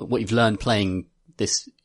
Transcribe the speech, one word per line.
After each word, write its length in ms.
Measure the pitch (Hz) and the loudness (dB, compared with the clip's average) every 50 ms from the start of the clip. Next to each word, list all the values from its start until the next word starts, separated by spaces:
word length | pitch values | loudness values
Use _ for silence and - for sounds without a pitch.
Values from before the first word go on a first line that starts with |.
| - - | -4 -2
what 120 | 117 - | -2 -2
you've 120 | 113 95 | 0 0
learned 280 | 110 120 117 113 107 101 | 2 2 4 2 2 0
playing 460 | - 131 117 104 101 95 92 92 - _ _ _ _ _ - - | 0 0 2 2 2 0 -2 -4 -6 _ _ _ _ _ -8 -4
this 320 | 104 101 - - - - - _ _ | -4 -2 -2 -4 -6 -8 -20 _ _